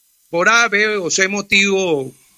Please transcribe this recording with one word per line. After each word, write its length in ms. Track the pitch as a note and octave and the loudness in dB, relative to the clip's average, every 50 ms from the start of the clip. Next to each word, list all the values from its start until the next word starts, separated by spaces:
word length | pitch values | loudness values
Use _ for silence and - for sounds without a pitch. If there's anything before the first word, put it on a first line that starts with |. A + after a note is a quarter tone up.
| _ _ _ _ _ _ | _ _ _ _ _ _
por 200 | D#3+ E3+ F#3 G#3 | -4 0 2 2
A, 180 | A3+ A#3 A#3 A3 | 4 4 2 2
B 300 | G3+ G3+ G#3+ G#3+ G#3+ G3+ | 0 0 0 0 -2 -4
o 120 | F3 D#3 | -4 -4
C 180 | - F#3+ F#3+ F#3+ | -2 -2 -2 -2
motivo 880 | G3+ G3+ G3 G3+ G3+ G3 G3 G3+ G3 F#3+ F#3+ F3 D#3 C#3 C3 B2+ - _ _ _ _ | -2 -6 -4 -2 0 0 2 2 0 0 0 0 -2 -2 -4 -8 -12 _ _ _ _